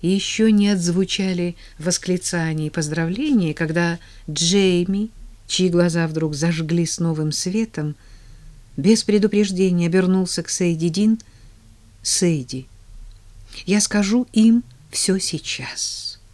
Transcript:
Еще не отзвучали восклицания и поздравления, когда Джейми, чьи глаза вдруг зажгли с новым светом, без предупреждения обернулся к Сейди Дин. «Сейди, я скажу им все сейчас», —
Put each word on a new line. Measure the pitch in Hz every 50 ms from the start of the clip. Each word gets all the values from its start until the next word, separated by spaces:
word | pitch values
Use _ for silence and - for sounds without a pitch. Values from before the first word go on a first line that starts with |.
| -
Еще | 170 190 196 - - - - 220 226
не | 214 208 202 202
отзвучали | 208 185 170 175 175 180 190 180 - - 196 190 185 175 175 175 170 - - - - -
восклицания | 156 175 175 - - - 180 180 - - - 175 165 160 160 156 156 151
и |
поздравления, | - - 160 151 151 160 165 165 180 208 285 311 285 233 180 160 151
когда | - 170 156 160 170 175 170 165 165 - - - - - -
Джейми, | 151 143 165 170 185 202 196 190 180 175 180 180 190 196 208 220 - - - - - - - -
чьи | - - 185 185
глаза | 170 175 175 175 160 170 165 160
вдруг | 156 160 160 156 151
зажгли | 139 151 170 170 160 165 151 165 170 170
с | 156 - -
новым | 170 165 160 156 156 156
светом, | 151 - - 180 185 220 226 220 - - - 151 147 - - - - - - - - - - - - - - - -
без | - 139 185 226 214 -
предупреждения | - 208 208 196 214 208 202 214 196 190 180 190 190 180 175 170 170
обернулся | 165 190 185 180 185 190 185 175 - - 165
к | -
Сейди | - - 185 175 170 160 165 175
Дин. | 160 185 208 214 220 220 - - - - - - - - - - - - - - - -
«Сейди, | - - - - - 180 165 147 127 - - 127 131 - - - - - - - - - - - - - - - - - - - -
я | - 190 208
скажу | 208 - - 208 202 190 214 247 254 - -
им | 220 220 226 226 240 240 - - - - -
все | - - - - 185 190
сейчас», — | 185 - - 151 - - - - 131 - - - - - - - - - - - - -